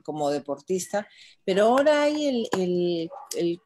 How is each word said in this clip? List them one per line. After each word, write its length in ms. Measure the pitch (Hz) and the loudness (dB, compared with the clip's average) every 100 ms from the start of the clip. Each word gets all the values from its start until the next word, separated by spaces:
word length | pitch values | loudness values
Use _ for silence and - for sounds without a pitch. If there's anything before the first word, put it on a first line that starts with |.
como 260 | - 151 143 | -10 -2 -2
deportista. 800 | 147 - 143 - 185 - 208 208 - - _ | -2 -4 -8 -4 -6 -4 -6 -6 -14 -20 _
Pero 200 | - 190 | -2 2
ahora 400 | 220 262 294 294 | 4 4 4 4
hay 220 | 294 302 294 | 2 0 0
el, 220 | 247 226 190 | -2 -2 -2
el, 540 | 180 180 175 170 165 - - - | 0 0 0 -2 -6 -10 -10 -4
el 240 | 170 175 | -4 -4